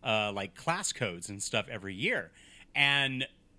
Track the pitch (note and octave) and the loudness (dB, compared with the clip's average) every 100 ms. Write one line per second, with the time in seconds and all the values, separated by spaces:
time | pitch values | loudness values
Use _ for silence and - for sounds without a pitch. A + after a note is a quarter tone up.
0 | - A2 G#2 G2+ G2 - - F3 G3+ - | 2 2 2 -2 -6 -4 -2 0 -2 -2
1 | A2+ E2+ F2 G2+ - A2+ G2+ A2+ G2 F#2+ | -2 -2 -8 -8 -2 -2 -2 -6 -6 -2
2 | E3 A3+ E2 - - - - C#3+ C#3+ C#3+ | 0 0 -4 -14 -20 -20 -8 2 4 6
3 | C3+ C3 C3 - _ | 2 0 -4 -6 _